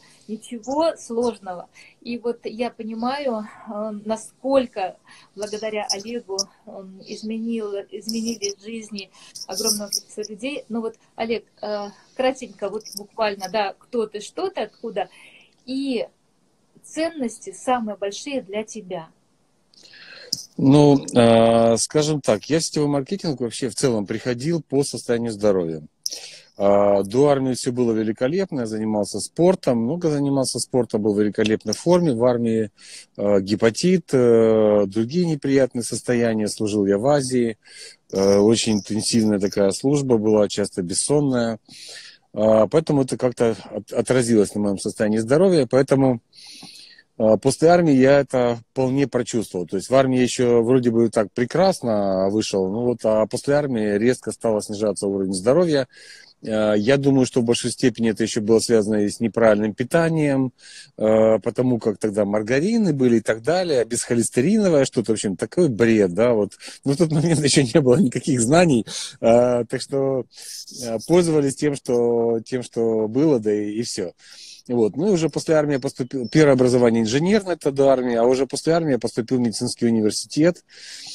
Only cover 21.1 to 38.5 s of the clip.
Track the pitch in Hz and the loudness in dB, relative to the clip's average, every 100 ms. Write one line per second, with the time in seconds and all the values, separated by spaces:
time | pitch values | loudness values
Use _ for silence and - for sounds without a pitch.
21.1 | - 117 113 113 117 117 113 - 151 151 | 2 6 6 6 4 4 2 0 -2 0
22.1 | 156 - 107 - 156 160 - 147 143 135 | -2 0 -2 0 -2 -2 -2 -2 -2 -4
23.1 | 196 175 127 120 - 127 - 139 110 101 | -6 -6 -6 -6 -6 -8 -2 0 0 -2
24.1 | 110 127 123 139 170 - 135 139 123 - | -6 -4 -4 -4 -4 -2 -2 -2 -4 -4
25.1 | 117 117 104 107 95 82 80 76 _ - | -2 -4 -2 0 2 -2 -6 -12 _ -10
26.1 | - - - - - 101 101 101 101 98 | -10 -12 -20 -18 -2 2 4 4 2 0
27.1 | 117 147 139 131 123 - 123 120 110 110 | 2 2 2 0 -4 -4 -2 0 0 -2
28.1 | 110 131 175 190 143 113 107 110 107 101 | -2 -2 -2 -4 -4 -6 -4 -2 -2 -2
29.1 | - - - 175 190 - 120 113 170 175 | -6 -8 0 2 2 0 0 -2 -2 -2
30.1 | 147 143 139 127 120 - 131 117 110 107 | -2 0 0 -2 -4 -2 -2 0 0 0
31.1 | 101 104 95 107 107 110 104 - 180 170 | 0 0 0 0 -2 -2 -4 2 2 2
32.1 | 117 123 120 117 113 107 _ - - - | 2 0 0 0 -2 -4 _ -20 -20 -18
33.1 | - 101 101 95 104 113 110 175 185 - | -4 0 2 0 0 0 2 2 0 2
34.1 | 135 120 117 113 110 107 104 101 101 113 | 2 4 4 4 4 4 2 2 -2 -2
35.1 | 165 170 151 139 135 127 127 113 113 - | -2 -2 -2 0 2 2 -2 -8 -6 -2
36.1 | 120 117 110 104 - 107 104 98 101 127 | 0 0 -2 -4 -4 -4 0 0 0 2
37.1 | 147 127 127 117 110 _ - - - _ | 0 0 -2 -2 -4 _ -20 -20 -20 _
38.1 | 98 98 101 104 | 0 4 6 6